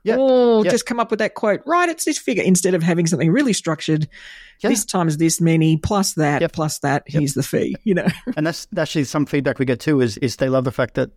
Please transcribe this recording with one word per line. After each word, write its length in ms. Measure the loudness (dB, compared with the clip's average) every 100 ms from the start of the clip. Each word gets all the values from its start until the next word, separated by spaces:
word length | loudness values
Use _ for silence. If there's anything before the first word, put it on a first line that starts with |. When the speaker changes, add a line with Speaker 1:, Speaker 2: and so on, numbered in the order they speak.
Speaker 1:
Yep. 120 | -2 2
Speaker 2:
"Oh, 420 | 4 4 6 4
Speaker 1:
Yep. 80 | 4
Speaker 2:
just 140 | 0 -2
come 140 | -4
up 100 | -2
with 80 | -2
that 160 | -4
quote, 260 | -2 -2 -2 0
right? 220 | 0 0
It's 160 | -2
this 140 | -4 -4
figure," 260 | -2 0
instead 300 | 2 2 2
of 80 | 0
having 240 | 0 0 0
something 240 | 2 2
really 220 | 2 2
structured. 540 | 0 -2 -4 -2 -2 -2 -8 -20 -20 -20 -6
Speaker 1:
Yeah. 80 | -2
Speaker 2:
This 140 | -2
times 320 | -2 -2 0 0
this 220 | 0 2
many, 360 | 2 4 4 2
plus 380 | 0 0 -2
that, 260 | 0 0 0
Speaker 1:
Yep. 100 | -2
Speaker 2:
plus 260 | -2 -6 -4
that, 240 | -2 -2 -2
Speaker 1:
Yep. 100 | -2
Speaker 2:
here's 140 | -2
the 80 | -2
fee, 320 | -2 -2 -2 -4
<laughs> 40 |
you 100 | -2
know? 120 | 0 -2 -4 -8 -4
Speaker 1:
And 100 | -4
that's 200 | -4 -8 -6
actually 280 | -4 -2
some 220 | -2 -2 -2
feedback 320 | -2 -2 -2
we 80 | -2
get 140 | -2
too 200 | 0 2
is, 160 | 2 0
is 180 | -4 -2
they 120 | 0
love 160 | 0
the 80 | 0
fact 220 | -2 -4
that 160 | -2 -4